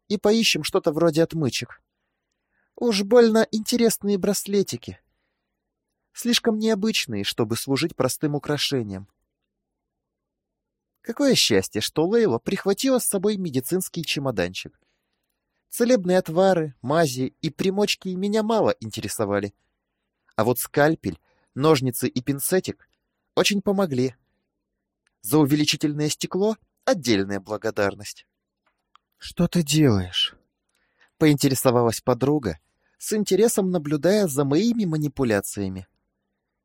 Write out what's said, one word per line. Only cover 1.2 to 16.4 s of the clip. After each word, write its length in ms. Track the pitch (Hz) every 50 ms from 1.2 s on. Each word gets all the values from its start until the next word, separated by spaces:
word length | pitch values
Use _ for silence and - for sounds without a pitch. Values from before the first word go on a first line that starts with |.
| 165
отмычек. 580 | - - 165 147 113 - - 120 - - - _ _ _ _ _ _ _ _ _ _ _ _ _ _ _ _ _ _ _
Уж 260 | - 240 240 202 196
больно 460 | 202 196 247 247 233 226 214 226 - -
интересные 680 | - 220 208 - 247 226 233 214 - - - 202 202 180
браслетики. 800 | 185 208 190 - - 202 202 202 185 - 123 - - - 92 - _ _ _ _ _ _ _ _ _ _ _ _ _ _ _ _ _ _ _ _ _ _ _
Слишком 460 | - - 240 233 - - 233 214 214
необычные, 640 | 220 220 220 190 214 220 220 - - 226 107 98 101
чтобы 320 | - - - 117 104 117
служить 400 | - - 135 139 131 160 165 -
простым 400 | - 135 127 - - 156 147 147
украшением». 720 | 143 - - 147 139 - - 143 127 110 101 95 95 101 - _ _ _ _ _ _ _ _ _ _ _ _ _ _ _ _ _ _ _ _ _ _ _ _ _ _ _ _ _ _ _ _ _ _ _ _ _ _
Какое 320 | _ 233 233 - 285 269 202
счастье, 480 | - - - 107 95 - - - 104
что 240 | - - - 151 160
Лейла 320 | 185 226 233 220 156 113
прихватила 640 | 117 - - 202 - - 196 196 - 262 269 254 226
с 80 | -
собой 300 | - - 190 180 214 214
медицинский 680 | 190 180 160 123 131 - - 170 185 - - - 170 160
чемоданчик. 760 | - - 151 139 135 110 95 87 90 95 - - 71 - _ _ _ _ _ _ _ _ _ _ _ _ _ _ _ _ _ _ _
Целебные 500 | - - 240 233 254 208 175 180 185 185
отвары, 560 | - 165 156 180